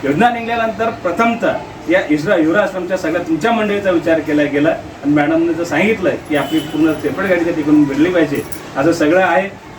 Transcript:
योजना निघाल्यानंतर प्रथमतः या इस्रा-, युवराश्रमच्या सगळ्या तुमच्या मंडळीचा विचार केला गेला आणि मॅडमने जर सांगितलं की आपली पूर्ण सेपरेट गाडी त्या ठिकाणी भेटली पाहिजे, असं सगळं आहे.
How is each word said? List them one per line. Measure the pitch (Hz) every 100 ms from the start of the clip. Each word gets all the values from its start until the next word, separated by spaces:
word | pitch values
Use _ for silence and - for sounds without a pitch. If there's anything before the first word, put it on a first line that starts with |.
| 139
योजना | 151 240
निघाल्यानंतर | 240 226 233 226 202 226
प्रथमतः | - - - 233 226 175 - - - -
या | 175 -
इस्रा-, | 151 147 190
युवराश्रमच्या | 156 196 190 190 175 185
सगळ्या | 156 165
तुमच्या | 151 160 220
मंडळीचा | 226 208 202 190
विचार | 170 160 160
केला | 147 147
गेला | 143 143 156
आणि | - - - -
मॅडमने | 294 - 165 339
जर | -
सांगितलं | 170 - 196 214 175
की | - - 147
आपली | - 160
पूर्ण | 143 151 160
सेपरेट | 147 143 175 196
गाडी | 170
त्या | 170
ठिकाणी | 156 147 151
भेटली | 139 135 170
पाहिजे, | 175 147 135 - - - 139
असं | 156
सगळं | 165 151 180
आहे. | 185 175 196 - -